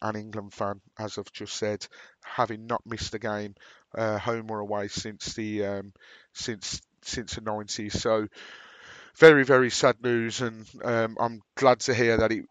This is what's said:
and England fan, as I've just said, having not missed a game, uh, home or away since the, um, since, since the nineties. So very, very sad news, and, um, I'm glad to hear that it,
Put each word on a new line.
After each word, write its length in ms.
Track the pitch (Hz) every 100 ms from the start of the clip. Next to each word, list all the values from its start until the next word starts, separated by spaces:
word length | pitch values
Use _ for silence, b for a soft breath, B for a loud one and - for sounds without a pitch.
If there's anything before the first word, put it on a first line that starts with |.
and 160 | 110 107
England 360 | 107 104 101
fan, 280 | - 101 101 _ -
as 180 | 107 104
I've 140 | 98
just 240 | - 101 -
said, 320 | 107 104 - B B B
having 440 | - - 117 110 113
not 180 | 117 113
missed 280 | 113 - 110
a 40 |
game, 360 | 107 104 104 101 b b b -
uh, 220 | 110 104
home 320 | 104 117 110
or 80 | 107
away 300 | 104 104 101
since 460 | - 110 101 - -
the, 300 | 110 107 101
um, 280 | 101 101 - B B B
since, 480 | - - 104 - - - _
since 340 | - - 101 -
the 60 |
nineties. 600 | 110 107 104 - 107 -
So 260 | 120 110 107 B B B B B B B B -
very, 300 | 160 147 131
very 240 | 131 123
sad 340 | - 135 117
news, 380 | 123 120 113 110
and, 260 | 120 110 107 -
um, 320 | 120 117 113 113
I'm 240 | 117 113 - -
glad 240 | 135 120
to 120 | -
hear 240 | 120 117 113
that 160 | 110
it, 120 | 110 -